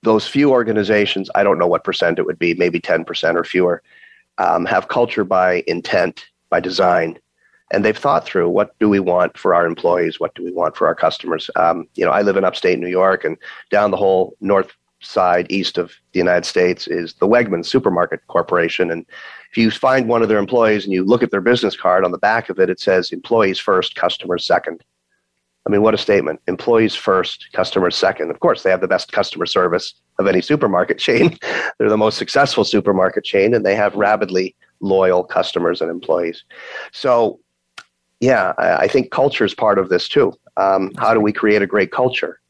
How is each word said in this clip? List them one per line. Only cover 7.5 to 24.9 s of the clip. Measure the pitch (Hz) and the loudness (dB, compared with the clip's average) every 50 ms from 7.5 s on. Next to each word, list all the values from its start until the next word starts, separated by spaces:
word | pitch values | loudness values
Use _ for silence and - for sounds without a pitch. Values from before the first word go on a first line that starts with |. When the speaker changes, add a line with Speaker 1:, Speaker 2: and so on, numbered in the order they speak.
| _ _ _ _ | _ _ _ _
Speaker 1:
And | - 101 101 | -2 0 0
they've | 107 107 | 0 0
thought | - - 139 151 165 - | 0 -2 0 0 0 -2
through, | - - 95 85 | -2 -2 0 0
what | 85 90 101 104 104 _ | 0 2 0 -2 -2 _
do | _ 110 107 | _ 2 2
we | 101 98 | 2 2
want | 95 90 87 90 90 - - - | 2 2 2 2 2 0 -2 -4
for | - 95 87 | 0 2 2
our | 87 87 | 2 2
employees? | 82 85 - - 87 87 90 87 82 80 - | 0 -2 -2 0 0 2 2 0 -2 -2 -4
What | 85 80 _ | -6 -8 _
do | - 87 | -8 -12
we | 87 | -8
want | 90 87 85 80 - | -4 -2 -4 -4 -2
for | - - | 0 0
our | 80 82 | 0 0
customers? | - - 80 - - - 85 82 80 - - - | 2 0 -2 -2 -2 -6 -6 -6 -6 -6 -6 -2
Um, | - 87 82 82 87 82 _ _ | 0 0 2 0 -2 -6 _ _
you | - 92 | -2 0
know, | 82 | 0
I | - 98 | 2 2
live | 101 101 95 | 2 2 0
in | 98 95 | 2 0
upstate | 92 - - - 92 90 | 0 -2 0 -2 0 0
New | - 87 | 0 -4
York, | 90 90 92 92 95 95 90 - | -4 -2 0 2 2 2 0 -2
and | 80 80 - - - - - - _ | -6 -6 -6 -12 -20 -20 -20 -10 _
down | - 104 104 104 | 0 2 2 2
the | 95 | 0
whole | 92 101 95 95 92 92 92 - _ | 0 2 2 2 2 0 -2 -4 _
north | 104 98 101 98 95 - - _ _ _ _ _ | -2 0 2 2 0 -2 -10 _ _ _ _ _
side, | - - - 107 92 90 87 90 90 - | -20 -6 -2 0 2 2 2 0 0 -2
east | - 98 90 - - - | -4 -4 -4 -4 -4 -6
of | 87 85 - _ _ _ _ | -6 -6 -10 _ _ _ _
the | 92 | -2
United | 87 90 90 87 87 | 0 2 2 0 0
States | - - 90 90 90 90 - - | -2 0 2 2 2 0 -2 -6
is | - 78 87 85 82 - | -6 -6 -6 -6 -8 -4
the | _ 87 | _ 0
Wegmans | 98 113 120 123 110 98 85 85 | 2 2 2 2 0 -2 -6 -6
Supermarket | - - 131 - 104 90 87 87 - - 76 _ | -2 -2 0 0 0 0 0 -2 -2 -4 -10 _
Corporation. | _ - 87 85 - 90 87 85 85 - - 92 85 | _ -4 -4 -2 0 0 0 0 0 0 -2 -2 -2
And | 85 85 82 _ - - - - - - - _ | -2 -8 -8 _ -20 -20 -20 -20 -20 -20 -20 _
if | - | -2
you | 120 113 110 | 0 0 0
find | - - - 131 131 131 123 | 0 0 0 2 2 2 2
one | 110 120 113 | 2 2 2
of | 113 101 | 2 2
their | 110 | 2
employees | 104 101 - 123 120 113 110 107 104 95 | 0 0 0 2 2 2 2 2 0 -2
and | 101 95 | -2 -2
you | 92 92 | 0 2
look | 95 120 120 123 | 2 2 2 2
at | 113 | 0
their | - 101 | -2 0
business | 90 117 123 117 113 101 - | 2 2 2 2 0 -2 -4
card, | - - 92 90 92 95 | -2 0 2 2 4 2
on | 90 | 0
the | 90 87 | -2 0
back | - 104 110 117 113 - | 0 0 0 0 -2 -6
of | 92 98 | 0 0
it, | 92 92 | 0 0
it | 92 - | 0 -4
says, | - - 95 92 90 - | 0 2 2 2 2 -2
"Employees | - 87 - - 117 113 107 98 92 | -10 -12 -4 0 2 2 2 2 0
first, | - - - 98 92 87 - - | -2 0 0 0 2 0 -2 -4
customers | - - 87 - - - 90 87 85 - | -4 -4 -2 -4 -4 -4 -4 -4 -4 0
second." | - 95 87 - 78 82 82 _ _ | 0 0 0 0 -4 -12 -12 _ _